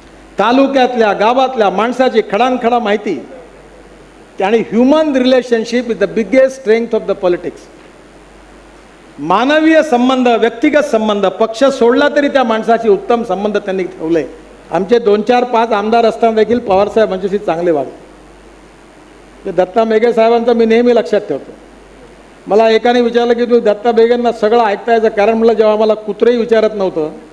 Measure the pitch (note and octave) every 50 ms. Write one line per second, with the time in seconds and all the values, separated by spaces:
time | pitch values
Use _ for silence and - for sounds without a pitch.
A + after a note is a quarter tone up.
0 | - - - - - - - - G3 A3+ B3 C4+ C4+ C4+ C4+ C4+ B3 B3 B3 A3+
1 | A3 G#3 F#3+ D#3+ G3 A3+ B3+ C4 C4 B3+ B3+ A#3 G#3 F#3+ F#3 F#3+ G#3+ A#3+ B3 -
2 | C4 B3+ G#3+ A3+ G#3 - - G3+ A#3+ C4 B3+ B3 B3+ A#3 A#3+ A#3+ A3+ G3+ G#3 -
3 | - A3+ E3+ - - - - - - - - - - - - - - - - -
4 | - - - - - - - - G3 F#3+ A3+ A3+ F3 - F#3 A3 B3+ C4 D4+ D#4
5 | D#4+ D#4 C4 C4 B3+ B3+ C4 B3+ B3 B3+ A#3+ A3+ A3 A#3 A3+ B3 A#3+ A#3 A3 F3
6 | G3 F#3+ - A3 A3+ F#3 A3 C4 C4 C4 C4 - - G3+ A3 A#3 A#3 A3+ A3+ A3
7 | - G3 F#3+ F#3+ F#3+ F3+ F3 E3 F3 D#3 - - - - - - - - - -
8 | - - - - - - - - - - - - - - - - - - - -
9 | - - - - C#3+ E3 F3+ G#3 A#3+ C#4 D4+ D#4 D#4 D#4+ D#4+ D#4 C#4+ D#4 A#3+ A#3+
10 | B3 B3+ C4 B3+ B3+ B3 A#3 G#3+ G#3+ A#3 A#3 - - D4+ C4+ D4 D4 D4 - A3
11 | G#3+ G#3+ G#3 G3+ G3 F#3 - - A3+ A3 A3+ - C4+ C4+ C4+ C4+ A3+ A#3 B3+ C4+
12 | D4 C#4+ C#4+ D4 C#4 C#4+ C#4+ C4+ C4 A3+ A3 A3 A3 G#3+ A3+ A3 A3+ A3 G3 F3+
13 | - - A#3+ A#3 A3+ - F3+ F#3+ G3+ G#3 G3+ G#3 G3+ G3 F#3+ F#3+ F3+ E3+ - -
14 | E3+ D#3+ E3+ D#3+ C#3 - - - - - - - - - D#3 E3+ G3 F3+ A#3+ A#3
15 | A#3 G#3 G3+ G#3+ G#3 - B3 B3 A#3+ B3 B3 A3 A#3 A3+ A3+ G3+ G3+ G#3+ A3+ A#3
16 | A#3 A3 G#3+ - A#3 A3+ A3 A3 G#3+ G#3 A#3+ A#3+ A#3 A#3+ F#3+ F#3+ G#3 G3+ - A3+
17 | A3 F#3 F#3+ F#3 F#3+ G3 F#3+ G3+ G3+ G3 D#3+ E3 F3 F3 D#3+ C#3+ C3 - - -
18 | - - - - - - - - - - - - - - - - - - - -
19 | - - - - - - - - - G3 F3+ E3+ F3+ F3+ - A3+ A3+ A3+ A3 A3
20 | A3+ A#3 A3 A3+ A3+ A3+ A#3 A#3 A3+ B3 A#3 A3+ A3+ A3+ A3 A#3 B3 A#3+ A#3+ A3+
21 | - - G#3+ G3+ - - D3 C3+ - - - - - - - - - - - -
22 | - - - - - - - - - - F#3 G#3+ A3+ A3+ A3 A3 A3 A#3+ A#3+ B3
23 | A#3+ A#3 A#3 A#3 A#3+ A#3+ A#3 A#3 A#3+ A3 A#3+ A#3 G3 G#3 G#3 G#3 - A#3+ A3+ A3
24 | A3+ A#3 A#3+ A#3+ A#3+ A#3 A3+ A3+ G#3 G#3+ A3+ A#3+ A#3 G#3 G3+ G3+ - A#3+ A#3 A3+
25 | A3 A3 A3 G3+ G3+ A3 A3+ A3+ A3+ A#3 A3+ G#3 A3 G#3+ G#3+ G#3 A3 G#3+ G#3+ G#3+
26 | G#3+ G#3+ G3 - A#3+ A#3 B3 A#3+ A3 - A3 A3 G#3+ G#3+ - G#3 F#3+ F#3 - E3
27 | D3+ D#3 - - - -